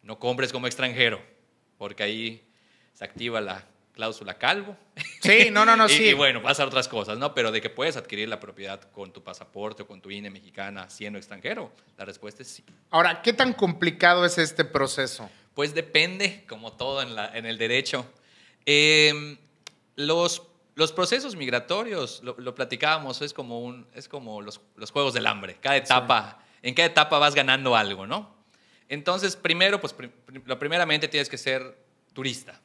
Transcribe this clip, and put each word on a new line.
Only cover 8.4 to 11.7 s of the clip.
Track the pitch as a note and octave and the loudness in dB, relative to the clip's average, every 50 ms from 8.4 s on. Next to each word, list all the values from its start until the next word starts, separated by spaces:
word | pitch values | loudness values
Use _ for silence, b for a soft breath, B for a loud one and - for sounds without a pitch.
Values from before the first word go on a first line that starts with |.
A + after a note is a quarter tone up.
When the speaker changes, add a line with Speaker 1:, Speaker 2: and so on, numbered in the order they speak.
| - G2 F#2 G2 G2 F#2+ G2 G2 - _ _ | -10 -20 -16 -14 -12 -12 -12 -12 -14 _ _
Speaker 1:
con | G2+ G2 F#2 | -16 -16 -16
tu | _ F#2+ _ | _ -20 _
pasaporte | F#2+ F2+ - F#2 _ _ G2 G#2 G#2+ G#2+ - G2 | -18 -18 -18 -20 _ _ -10 -10 -10 -10 -12 -18
o | |
con | _ G2+ F#2+ | _ -20 -20
tu | _ G2 | _ -14
I | G2+ G2+ | -14 -12
N | G#2 G2+ | -12 -14
E | |
mexicana | F#2+ F#2+ _ F#2 _ G2+ G2 G2 G2+ G2 F#2 F#2 | -16 -18 _ -18 _ -12 -12 -10 -10 -14 -16 -16
siendo | - - G#2 G#2 G#2 G2 | -16 -14 -12 -12 -12 -14
extranjero, | - - G#2 F#2+ - C#3+ A3 A#3+ E3+ A2 | -16 -16 -20 -12 -10 -8 -8 -8 -12 -16